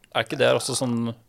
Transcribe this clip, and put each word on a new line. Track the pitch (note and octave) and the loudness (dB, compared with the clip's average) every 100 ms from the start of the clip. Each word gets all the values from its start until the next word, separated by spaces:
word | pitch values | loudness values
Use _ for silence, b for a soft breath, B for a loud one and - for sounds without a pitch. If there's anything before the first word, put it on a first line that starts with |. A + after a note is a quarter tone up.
| _ | _
Er | B2 | -4
ikke | A2+ C3+ | -2 2
det | B2 | 2
også | B2 - B2 | 2 0 -4
sånn, | B2+ A#2 A#2 - | -2 -2 -4 -8